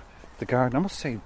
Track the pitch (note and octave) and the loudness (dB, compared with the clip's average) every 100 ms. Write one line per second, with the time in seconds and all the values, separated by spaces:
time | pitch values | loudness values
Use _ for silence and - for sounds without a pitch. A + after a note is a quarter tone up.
0 | - - - - A2+ B2 B2+ B2+ G3 - | -12 -20 -16 -8 0 4 4 2 0 -2
1 | D#3 A2 | -6 -6